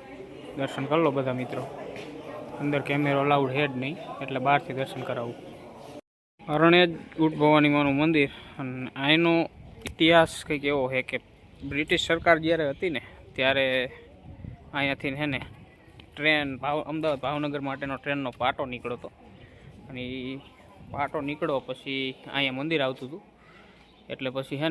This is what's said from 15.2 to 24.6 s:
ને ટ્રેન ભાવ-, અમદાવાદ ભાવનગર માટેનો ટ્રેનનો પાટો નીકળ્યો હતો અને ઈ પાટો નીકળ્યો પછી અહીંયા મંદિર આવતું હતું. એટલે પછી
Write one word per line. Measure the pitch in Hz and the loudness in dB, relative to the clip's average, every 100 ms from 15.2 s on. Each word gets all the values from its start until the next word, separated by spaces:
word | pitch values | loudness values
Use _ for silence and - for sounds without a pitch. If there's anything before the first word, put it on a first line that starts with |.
| 147 | -4
ને | 131 - - - - - - - | -4 -8 -18 -20 -20 -20 -20 -20
ટ્રેન | - 151 151 143 131 | -2 2 2 0 -4
ભાવ-, | 135 147 - | -4 -4 -4
અમદાવાદ | 156 156 131 | -2 -2 -2
ભાવનગર | 127 147 147 143 139 | -2 -2 -2 -4 -6
માટેનો | 139 139 131 | -6 -6 -6
ટ્રેનનો | 147 143 131 - | -4 -4 -4 -2
પાટો | 123 139 131 | -2 0 -6
નીકળ્યો | 123 117 120 | -6 -8 -8
હતો | - - - - - - - - - | -10 -18 -20 -20 -20 -20 -20 -20 -14
અને | 131 123 131 | -10 -8 -8
ઈ | 127 131 - - - - - | -8 -10 -14 -20 -20 -20 -12
પાટો | 135 143 160 143 | -4 -2 -2 -4
નીકળ્યો | 147 160 135 127 | -2 0 0 -2
પછી | 127 139 135 131 131 - | -10 -6 -4 -4 -6 -6
અહીંયા | 135 135 127 | 0 0 0
મંદિર | 156 156 | -2 0
આવતું | 131 135 131 | 0 -2 -10
હતું. | 170 - _ - - - - - - - | -12 -18 _ -20 -20 -20 -20 -20 -20 -14
એટલે | 127 131 135 | -6 -6 -6
પછી | 131 143 | -6 -2